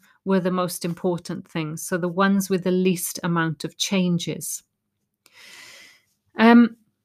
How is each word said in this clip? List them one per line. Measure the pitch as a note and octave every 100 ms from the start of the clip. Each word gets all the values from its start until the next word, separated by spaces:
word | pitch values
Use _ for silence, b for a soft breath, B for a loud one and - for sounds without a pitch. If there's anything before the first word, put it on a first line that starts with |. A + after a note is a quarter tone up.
| b b
were | F#3 F#3+
the | F3+ F#3
most | F3 -
important | F3 E3+ F#3 E3+ - F3+ -
things, | E3+ D#3 E3 -
so | F3+
the | F3+ E3+ G3
ones | G3 F#3+
with | F#3+
the | F#3 F3+ F#3
least | F3 - -
amount | F3 E3+ D#3+ D#3
of | D#3+ -
changes. | - G3 F3+ F3 - D3+ - - - _ _ _ _ _ B B B B B B B B B _ _ -
Um, | A3+ A#3+ A#3 - _ _